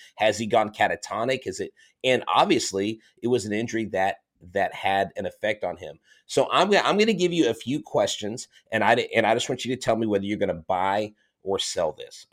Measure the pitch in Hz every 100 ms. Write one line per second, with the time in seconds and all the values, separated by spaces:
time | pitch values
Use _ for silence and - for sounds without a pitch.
0 | - - 107 104 110 113 107 - 104 87
1 | - 104 120 131 98 90 98 - _ _
2 | 131 123 - 101 180 143 - 98 101 113
3 | _ _ 117 123 107 104 117 113 110 92
4 | 95 - _ _ 85 95 92 - 98 98
5 | 95 - 92 - 104 107 90 82 78 78
6 | _ _ - - 127 127 190 196 120 190
7 | 220 190 180 170 123 113 117 143 - 135
8 | 101 - 101 123 - _ _ 110 104 120
9 | 101 113 107 117 - 131 117 123 - 110
10 | 113 101 98 104 98 82 80 92 95 101
11 | 107 - _ _ 92 98 - 95 80 -
12 | 58 - -